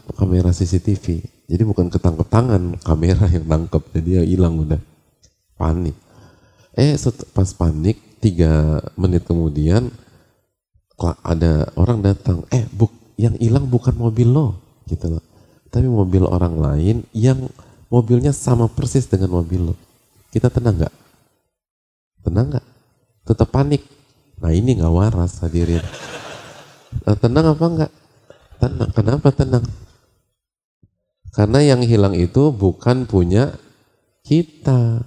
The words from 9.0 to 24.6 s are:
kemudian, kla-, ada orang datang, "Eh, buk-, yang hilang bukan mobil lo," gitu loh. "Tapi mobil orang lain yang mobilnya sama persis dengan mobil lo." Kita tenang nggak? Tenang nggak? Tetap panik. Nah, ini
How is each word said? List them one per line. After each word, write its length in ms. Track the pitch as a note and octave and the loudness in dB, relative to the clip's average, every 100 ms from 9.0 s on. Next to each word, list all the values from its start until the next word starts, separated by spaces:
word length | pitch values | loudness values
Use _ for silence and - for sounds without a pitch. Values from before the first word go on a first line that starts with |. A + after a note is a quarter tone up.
| F2+ F2 - | 0 0 0
kemudian, 640 | E2 E2 D2 D#2 G#2 B2 A#2+ - _ _ _ _ _ _ _ _ - | -2 -2 0 0 0 -2 -10 -20 _ _ _ _ _ _ _ _ -6
kla-, 240 | E2 - | -6 -4
ada 480 | - E2+ E2 D2+ C#2 - | -4 0 2 0 -2 -2
orang 240 | G2+ A2+ | 0 2
datang, 480 | G2 G2 - F2 - | 0 0 -2 -4 -2
"Eh, 160 | C3 A2 | -4 -4
buk-, 460 | G2 A2+ - _ - | -2 -2 -2 _ -2
yang 160 | A2+ A2 | -2 0
hilang 320 | A2+ C3+ C#3 | 0 0 0
bukan 240 | B2 B2+ A#2 | -2 -2 -2
mobil 340 | A2+ A2 A#2+ | -2 0 2
lo," 240 | C#3+ C3 F#2 _ _ - | 2 0 -4 _ _ -10
gitu 240 | D#2+ E2 | -8 -6
loh. 120 | D#2+ - _ _ _ _ | -6 -8 _ _ _ _
"Tapi 160 | A#2+ | -2
mobil 400 | C3 A2+ F#2 F#2 | 0 2 2 2
orang 320 | F#2 F2+ F2 D#2+ | 2 2 0 0
lain 400 | C#2+ C#2+ F2+ A#2 - | 0 0 0 0 -4
yang 400 | G#2+ B2 C3 B2+ - - - - | 0 0 0 -4 -14 -20 -20 -2
mobilnya 400 | A#2+ A2+ A#2+ C#3+ | 0 2 2 2
sama 400 | C#3 - A#2+ A2+ | -2 0 0 0
persis 320 | - B2 C#3 | -2 -2 -2
dengan 320 | B2 F#2+ F#2+ F2 | 0 -2 0 -2
mobil 360 | E2 F2+ E2 | -2 -2 -2
lo." 20 | E2 _ _ _ _ _ | -4 _ _ _ _ _
Kita 160 | A2+ A#2+ | -2 0
tenang 320 | - A#2 F2+ | 0 -2 -2
nggak? 140 | - _ _ _ _ _ _ _ _ _ _ _ _ _ | -4 _ _ _ _ _ _ _ _ _ _ _ _ _
Tenang 220 | D#2+ F2+ C3+ | -4 -2 -2
nggak? 180 | C#3 - _ _ _ _ _ - | -4 -8 _ _ _ _ _ -4
Tetap 200 | A2+ A2+ | 0 2
panik. 320 | B2+ C#3+ C#3+ - _ _ _ _ - | 0 0 -2 -6 _ _ _ _ -8
Nah, 160 | E2 | 0
ini 240 | E2+ | 0